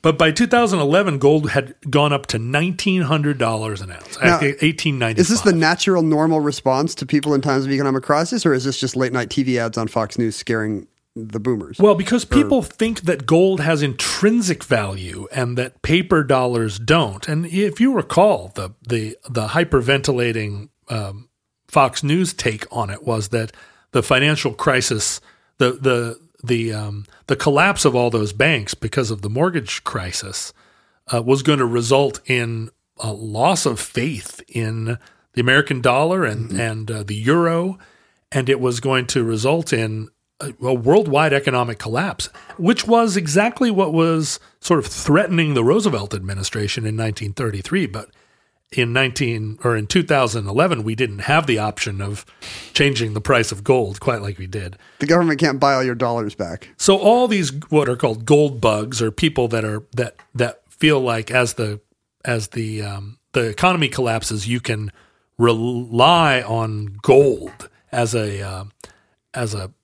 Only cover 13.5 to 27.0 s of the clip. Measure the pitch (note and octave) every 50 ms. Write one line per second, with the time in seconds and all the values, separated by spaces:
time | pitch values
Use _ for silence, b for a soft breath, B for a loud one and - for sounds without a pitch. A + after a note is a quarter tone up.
13.5 | F#3+ D3+ C#3+ D#3 E3 D3 D3 C#3 A#2+ - - - - - F#3 G#3+ A3+ A#3+ G#3 F3+
14.5 | D#3 - - - C3 A2+ G2+ G2 G2 F#2+ F#2 F2 - - G2 - - C3+ B2 B2
15.5 | B2 B2+ B2 C3 _ _ - - D#3 F3+ F3+ F3+ F#3+ D#3+ D3 B2+ C#3+ C3 B2+ B2
16.5 | B2 A#2 A2+ A2 G2 G2+ A2+ A2 D3+ E3+ D3 G#2+ F#2+ G#2 - - D3+ D#3 F3 E3
17.5 | E3+ F#3+ G#3 G3+ G3+ - A#3 C4+ C4 G3 - - - E3+ F#3+ G#3+ F3+ - - -
18.5 | - - F#2+ F#2 G#2 _ _ A#2 A#2+ A2+ A2 G#2+ - _ _ - B2 A#2+ G#2+ G#2+
19.5 | - D#3+ F3 E3+ - C3+ A#2 B2 C#3 C#3 C#3+ - C3+ B2 A#2+ A#2+ A2+ A2+ G#2+ G#2
20.5 | G2+ G2+ G#2 - _ _ _ - A#2+ A2 G#2 G2 G2+ G#2 A#2 _ _ _ _ _
21.5 | _ _ _ _ - D3+ C3+ B2+ - - - C#3+ D3+ F3+ F#3 E3 - - - A#2+
22.5 | G#2+ G#2+ - - - A#2+ A2 F#2+ G2+ - - B2 A2+ A2 G#2 G2 - A2+ A2+ A2
23.5 | b b b b b b b b - C3 A2+ - C3+ B2+ C#3 D3+ D3+ D3 - C3
24.5 | G#2+ - - D3+ C3 B2 A#2+ - A#2+ G#2+ - - - - b b b b b b
25.5 | b _ C3 B2 B2+ C3+ C3+ C3+ B2 A#2+ A#2 A#2 A2+ - _ _ _ _ - A#2+
26.5 | B2 A#2 A2+ A2+ G#2+ G#2+ G#2+ G#2 G#2 G#2